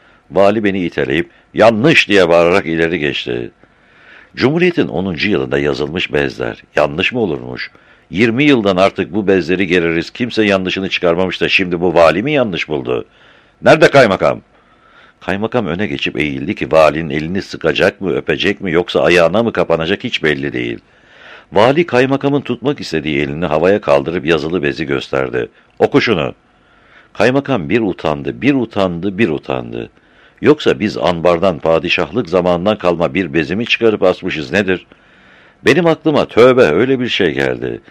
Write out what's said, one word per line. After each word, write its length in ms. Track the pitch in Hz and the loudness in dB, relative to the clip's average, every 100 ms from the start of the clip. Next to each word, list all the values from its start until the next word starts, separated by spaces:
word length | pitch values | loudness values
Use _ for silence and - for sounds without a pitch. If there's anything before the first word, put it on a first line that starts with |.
| _ _ _ | _ _ _
Vali 320 | 82 98 107 | 2 4 4
beni 220 | 104 95 85 | 0 -2 -2
iteleyip, 440 | - 67 76 - _ _ | -2 -2 -2 -4 _ _
"Yanlış!" 560 | - 107 110 139 - - | 2 4 4 4 2 2
diye 200 | 101 85 | 4 4
bağırarak 360 | 85 85 95 78 | 4 4 2 0
ileri 340 | 82 82 85 | -2 0 -2
geçti. 520 | 73 65 - 60 58 - _ _ _ _ - - - - | -4 -4 -6 -8 -8 -14 _ _ _ _ -20 -20 -16 -2
Cumhuriyet'in 520 | 117 160 180 170 82 | 0 2 0 0 -2
onuncu 420 | 65 95 78 104 | -2 -4 -4 -2
yılında 300 | 87 65 69 | -2 -2 -2
yazılmış 540 | 71 65 71 87 - | -2 -2 -4 -6 -4
bezler. 500 | 73 69 60 60 52 - - | -2 -2 -4 -10 -10 -6 -2
Yanlış 380 | 76 73 95 | -2 -2 -4
mı 60 | 123 | -2
olurmuş? 520 | 104 69 62 62 - _ _ _ _ | -4 -4 -8 -12 -14 _ _ _ _
Yirmi 340 | 85 117 113 | 0 0 2
yıldan 340 | 147 131 98 92 | 2 4 2 2
artık 360 | 98 - 90 | 2 0 -4
bu 140 | 98 98 | -2 0
bezleri 400 | 95 78 90 95 | 0 0 -2 0
gereriz. 420 | 90 82 82 78 | 0 0 -2 -4
Kimse 340 | - 123 110 | -6 -4 0
yanlışını 460 | 104 95 92 92 95 | 0 0 -2 -4 -4
çıkarmamış 520 | - 90 85 92 - | -2 0 0 -2 -2
da 80 | 82 | -2
şimdi 320 | - 90 87 | 0 0 -2
bu 120 | 90 | 2
vali 300 | 82 82 80 | 4 4 4
mi 80 | 127 | 0
yanlış 380 | 151 117 80 - | -2 -2 -4 -6
buldu? 360 | 76 62 60 53 _ _ _ _ _ | -6 -4 -6 -8 _ _ _ _ _
"Nerede 260 | 113 156 156 | 4 6 6
kaymakam?" 540 | 143 120 92 80 58 - _ _ _ _ _ _ _ | 4 4 2 0 -2 -8 _ _ _ _ _ _ _
Kaymakam 480 | - 98 110 120 90 | -6 -4 -2 -2 -2
öne 200 | 87 104 | -4 -4
geçip 320 | 69 - - | -4 -6 -4
eğildi 360 | 73 67 73 - | -4 -4 -6 -6
ki 160 | 78 | 0
valinin 380 | 80 76 73 82 | 4 4 2 -4
elini 320 | 73 78 95 | -6 -6 -6
sıkacak 600 | - - 80 69 90 - | -8 -4 -2 0 0 -2
mı, 140 | 95 67 | -4 -4
öpecek 460 | - 78 87 104 | -2 -2 -2 -2
mi, 100 | 95 | -2
yoksa 320 | 87 87 85 | -2 0 0
ayağına 400 | 73 87 82 98 | 2 4 4 2
mı 100 | 117 | 0
kapanacak 500 | 92 82 82 80 101 | -2 0 -2 -2 -4
hiç 200 | 123 - | -6 -4
belli 300 | 78 71 69 | -2 -2 -4
değil. 260 | 62 60 55 _ _ _ - - - - | -6 -8 -10 _ _ _ -20 -20 -20 -2
Vali 340 | 90 117 147 170 | 2 4 4 2
kaymakamın 560 | 123 131 135 143 143 | 2 2 0 0 -2
tutmak 380 | - 120 127 147 | -2 -4 -4 -4
istediği 420 | 95 80 73 71 | -4 -4 -2 -2
elini 240 | 71 73 85 | -2 -4 -2
havaya 360 | 76 90 101 | 2 2 2
kaldırıp 440 | - 71 69 85 78 | 2 2 2 -4 0
yazılı 380 | 82 76 87 | 0 0 -2
bezi 220 | 71 65 73 | -2 -4 -4
gösterdi. 640 | 67 - 67 65 62 58 _ _ - | -6 -4 -4 -4 -4 -6 _ _ -2
"Oku 220 | 113 139 | 0 2
şunu." 320 | - 95 65 - _ _ _ _ _ - _ | 0 -2 -4 -8 _ _ _ _ _ -20 _
Kaymakam 560 | - 110 135 139 127 73 | -2 0 0 -2 -4 -2
bir 100 | 113 | -2
utandı, 640 | 107 87 80 73 69 60 | -2 -2 -4 -4 -6 -4
bir 120 | 120 | -2
utandı, 640 | 139 113 104 92 85 95 92 | 0 -2 -2 -2 -2 -6 -2
bir 120 | 107 | -2
utandı. 600 | 69 - 65 58 58 55 _ _ _ _ _ | -2 -6 -8 -8 -10 -12 _ _ _ _ _
Yoksa 380 | 123 151 - 131 | 2 2 0 0
biz 180 | 104 60 | -2 -2
ambardan 640 | 78 85 85 85 92 78 | -2 0 2 2 0 0
padişahlık 680 | 82 80 82 82 80 87 82 | 0 0 0 -2 -2 -4 -2
zamanından 480 | 90 90 87 95 - | 0 0 0 0 0
kalma 360 | 87 85 82 | 0 0 -2
bir 200 | 73 87 | -2 -2
bezi 220 | 73 71 95 | -2 -2 -4
mi 100 | 117 | -4
çıkarıp 380 | - 113 104 | 0 0 2
asmışız 480 | 95 90 95 78 67 | 0 0 -4 -8 -4
nedir? 340 | 90 95 90 - _ _ _ _ _ _ _ - | -2 0 -2 -6 _ _ _ _ _ _ _ 2
Benim 220 | 143 170 | 4 2
aklıma 380 | 156 160 139 85 | 2 2 0 2
tövbe 360 | - 123 127 | 6 6 6
öyle 380 | 85 80 127 131 | 4 4 2 0
bir 100 | 123 | -2
şey 220 | - 90 | -2 0
geldi. 500 | 67 67 62 62 57 - | 0 -2 -2 -6 -10 -14